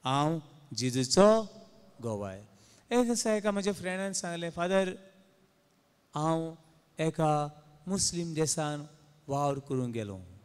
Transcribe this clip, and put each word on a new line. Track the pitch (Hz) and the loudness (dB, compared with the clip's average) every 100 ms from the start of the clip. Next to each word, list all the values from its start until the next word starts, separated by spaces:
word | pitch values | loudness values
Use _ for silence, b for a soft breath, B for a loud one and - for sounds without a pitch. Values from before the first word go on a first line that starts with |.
हांव | 127 135 151 165 - - - 110 | 0 0 2 0 -6 -20 -14 -4
जेजूचो | 127 123 127 - 202 220 214 - - - - - | -2 0 2 8 8 8 0 -14 -20 -20 -20 -12
गोवाय. | 117 107 101 95 104 - b b b | -6 -6 -6 -10 -16 -20 b b b
एक | 240 240 | 0 2
दिसा | 226 233 | 0 0
एका | 214 208 | 0 0
म्हज्या | 202 196 | -2 -2
फ्रेंडान | 202 180 185 196 | -2 -4 -4 -4
सांगलें, | 190 180 170 170 | -6 -6 -6 -6
फादर, | 165 175 190 190 185 - - _ _ _ _ _ _ _ _ _ | -4 2 2 2 -2 -14 -20 _ _ _ _ _ _ _ _ _
हांव | - 156 165 165 165 - _ _ - | -2 0 0 -2 -10 -20 _ _ -2
एका | 160 160 160 151 147 - - - - | -2 2 2 2 -2 -8 -20 -18 -6
मुस्लिम | 196 - 175 170 | -2 -2 -2 -4
देशान | 156 156 - 151 147 147 - - _ - | -2 0 0 -2 -4 -10 -18 -20 _ -4
वावर | 139 143 139 | 0 0 -2
करूंक | 139 131 123 | -2 -2 -2
गेलों. | 113 104 95 90 92 | -4 -6 -8 -14 -20